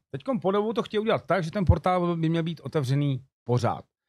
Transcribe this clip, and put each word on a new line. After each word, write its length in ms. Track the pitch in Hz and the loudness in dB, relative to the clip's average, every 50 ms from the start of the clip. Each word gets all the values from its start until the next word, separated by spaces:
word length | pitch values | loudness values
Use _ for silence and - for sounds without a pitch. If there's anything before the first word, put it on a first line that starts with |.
| _ _ | _ _
Teďkom 300 | - 143 - - 269 185 | -14 -10 -4 -4 -4 -2
po 100 | 139 185 | 0 0
dobu 220 | 196 208 208 220 | 2 2 0 0
to 100 | 233 233 | -2 -4
chtějí 180 | - - - 208 | -4 -4 -2 -2
udělat 240 | 214 220 196 131 - | 0 0 0 0 0
tak, 180 | - 165 190 160 | 0 0 0 0
že 60 | 165 | -2
ten 140 | - 208 190 | -2 0 2
portál 520 | 151 185 165 - 185 180 180 175 175 175 | 4 4 4 4 2 2 2 2 0 0
by 120 | 165 165 160 | 0 0 0
měl 140 | 165 165 | 0 0
být 180 | 160 165 165 - | -2 -2 -6 -8
otevřený 640 | - 135 - 160 139 120 139 143 147 143 135 120 - _ _ _ _ | -8 -4 -2 -2 0 0 0 0 0 0 -2 -4 -6 _ _ _ _
pořád. 400 | - 120 120 101 110 85 - - _ _ _ _ | 0 0 2 2 0 -2 -2 -8 _ _ _ _